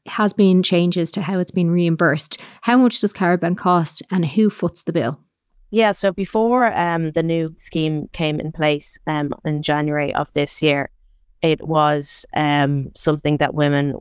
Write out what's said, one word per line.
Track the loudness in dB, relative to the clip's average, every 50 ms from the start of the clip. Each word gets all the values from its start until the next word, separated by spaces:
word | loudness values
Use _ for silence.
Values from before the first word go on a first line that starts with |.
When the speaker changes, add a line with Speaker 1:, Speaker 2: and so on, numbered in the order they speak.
| _
Speaker 1:
has | -8 -2 0 0 0
been | 2 4 4 6 6 4 4
changes | 2 2 2 2 2 0 0 -2 -2
to | -4 -4
how | -4 -2 -2 -2
it's | -4 -2
been | -2 0 0 2
reimbursed. | 2 2 2 2 2 2 2 0 0 0 -2 -4 -6 -8 -8 -14 -20 -6
How | -2 2 4
much | 4 4 4 2 0
does | -2 -4
Caraban | -2 0 0 2 2 2 0 -2 -2
cost | -2 0 2 2 2 2 0 -4 -6 -6 -2
and | -2 -2 -2
who | 0 2 2 2 2
foots | 2 0 -4 -4 -4 -6
the | -8 -4
bill? | -2 -2 -2 -2 -4 -8 _ _ _ _ _ _ _ _ _ _
Speaker 2:
Yeah, | 0 2 2 2
so | 2 0 -2 -2
before, | -2 -2 -4 -2 0 0 2 2 2 2 2 2 0
um, | 0 -2 0 0 -2 -2 -2
the | -2 -2
new | 0 0 0 -2 -2 -4 -8
scheme | -12 -12 -6 -4 -2 -2 -2 -2 -4 -6 -8
came | -6 -4 -2 -2 -2 -4
in | -4 -6
place, | -4 0 0 0 0 0 -4 -12 -20 -10 _
um, | -4 -2 -2 -2 -4 -6 -6 -4
in | -4 -4 -2
January | -2 -2 0 0 0 -2 -2 -2 -2 -2
of | -2 -4 -4 -2
this | -2 -2 -2 -2 -2 0
year, | 0 2 2 2 -2 -6 _ _ _ _ _ _ _ _ _ _
it | 0 0 0 0 -2
was, | -2 0 2 2 2 2 0 -4 -6 -10 -12 -12 -6 -4
um, | -2 0 2 2 2 2 2 0 -2 -4 -6 -10
something | -4 0 0 0 0 0 0 0
that | 0 0 -2 0
women | 0 0 2 2 2 0 0 -2 -4